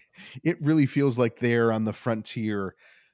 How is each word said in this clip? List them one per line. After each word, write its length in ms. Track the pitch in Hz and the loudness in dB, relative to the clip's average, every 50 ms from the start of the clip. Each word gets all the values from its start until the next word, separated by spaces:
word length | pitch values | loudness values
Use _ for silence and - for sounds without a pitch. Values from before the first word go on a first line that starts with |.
| - _ _ | -16 _ _
<laughs> 300 | - - - - 131 - | -20 -20 -20 -16 -6 -4
it 160 | 160 175 - | -4 -2 -2
really 260 | 147 143 160 156 143 | 0 2 2 4 2
feels 300 | 123 - 143 139 139 117 120 | 2 2 2 0 2 2 2
like 200 | 123 117 - - | 0 0 0 -2
they're 340 | 127 120 117 117 117 117 110 | 0 0 2 4 4 2 2
on 120 | 110 110 | 0 -2
the 80 | 107 101 | -2 -4
frontier, 800 | - - 123 113 110 - - - 123 110 107 107 101 98 92 - _ _ - - _ _ _ | -4 -4 -4 -4 -4 -4 -8 -8 -6 -4 -2 -2 -2 -4 -6 -8 _ _ -20 -20 _ _ _